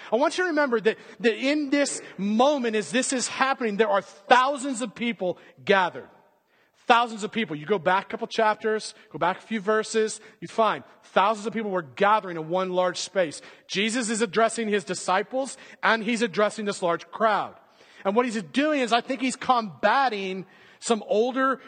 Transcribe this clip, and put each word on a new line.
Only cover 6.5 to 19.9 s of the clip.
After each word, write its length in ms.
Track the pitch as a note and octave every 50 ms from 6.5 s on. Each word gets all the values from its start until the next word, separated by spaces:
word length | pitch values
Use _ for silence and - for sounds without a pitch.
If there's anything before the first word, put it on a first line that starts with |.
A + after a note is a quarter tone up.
| _ _ _ _ _ _ _
Thousands 360 | - A#3+ A#3 B3 A3+ A3+ G3+ G#3+
of 80 | -
people. 240 | - A3+ A3 D3 D#3
You 100 | D3+ D3
go 140 | D#3+ G#3 F#3
back 280 | C#3+ F#3 F#3 G3 -
a 20 | -
couple 180 | A3+ - A#3
chapters, 640 | - - A#3 A3 G#3+ G#3 - - A3 A3 G#3+ - - - - - _
go 80 | -
back 200 | C#3+ E3 F3 F#3
a 40 | -
few 200 | - - A3 G#3+
verses, 580 | F3+ G#3+ G#3+ G#3+ G#3 - - A3 A3 G#3+ - - - - - _
you 80 | E3+ -
find 340 | - A3+ A3 G3+ E3 C3 - - - _ _
thousands 440 | - - G3 F#3 G#3+ A3+ G3+ G3+
of 60 | A3+ -
people 180 | A3+ A3 G#3
were 100 | F#3 F3+
gathering 540 | D#3+ C3 A#2 - G3 G3+ A3 G#3+ G3 F#3 E3+
in 140 | D#3+ D#3 D#3
one 220 | F3 F#3 F#3+ F#3
large 260 | F3+ F3+ F3+ F3+ E3+
space. 440 | - - - - F#3+ F3 D3 - - - - - - _
Jesus 420 | - - F#3+ G#3 A3+ G#3+ C4 A3+ G#3
is 120 | A#3 G3+
addressing 460 | A#3 F#3 D#3 G#3+ A3+ A3 - A#3 A3+
his 160 | G#3 G#3 G3+ -
disciples, 760 | - F3+ - - F#3+ F3+ G3 G3+ - B3 C4 C4+ A#3+ - - - - - -
and 220 | - G3 A3 A3+ G3
he's 180 | A#3+ A#3+ G3+
addressing 440 | A#3+ G3+ D3+ G3 G#3+ G3+ - A3 G#3
this 160 | G3+ F#3+ -
large 280 | F#3+ E3+ E3+ E3 - -
crowd. 460 | - - A3 A3 G3+ F3 C3 G#2+ - - _ _ _ _ - - - - -
And 100 | G3 G3+
what 120 | A#3+ B3+
he's 180 | B3 G3+ A3+ E3+
doing 380 | C#3+ - C4 D4 D#4 D4+ C#4
is, 100 | B3 G3+
I 80 | A3+ A#3+
think 220 | - - C4+ -
he's 160 | C4+ B3+ -
combating 1080 | - - - B3+ A#3 G#3+ F#3+ C#3+ - - G#3